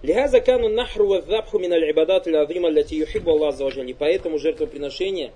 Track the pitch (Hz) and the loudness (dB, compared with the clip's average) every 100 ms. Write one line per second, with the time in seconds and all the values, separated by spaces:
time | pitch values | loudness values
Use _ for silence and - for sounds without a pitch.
0 | 135 196 277 247 - 254 226 214 247 208 | 2 2 4 4 4 2 2 0 -2 0
1 | 202 196 165 214 208 208 180 170 156 151 | 2 2 0 -4 -2 -4 0 0 2 2
2 | 160 190 175 156 151 175 170 151 147 156 | 2 2 2 0 0 0 0 0 0 -4
3 | 156 214 170 156 151 135 135 131 127 127 | -4 -2 2 2 2 -2 -4 -4 -10 -4
4 | 147 180 180 156 147 156 147 143 143 - | 0 0 0 -2 -2 -2 -6 -6 -10 -6
5 | 190 185 131 | -4 -4 -8